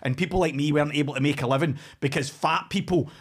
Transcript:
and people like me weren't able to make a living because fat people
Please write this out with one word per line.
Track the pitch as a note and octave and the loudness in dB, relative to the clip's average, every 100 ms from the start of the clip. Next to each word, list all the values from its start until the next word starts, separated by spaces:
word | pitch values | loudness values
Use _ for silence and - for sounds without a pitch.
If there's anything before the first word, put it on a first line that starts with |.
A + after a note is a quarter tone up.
and | C3 C3 | -4 -2
people | F#3 F3+ | 0 2
like | E3 C3+ | 0 2
me | D3+ | 2
weren't | D3 D3 D3 | 2 2 0
able | C#3 B2+ | -2 0
to | |
make | C#3 C#3 | 0 0
a | B2 | 0
living | C3+ E3 C3+ - - | 2 2 -2 -10 -6
because | C#3 D3+ C3+ | -2 -2 -4
fat | - D#3 D#3+ - | -2 0 0 -2
people | G3 - F3+ D3+ - | -4 0 0 0 -8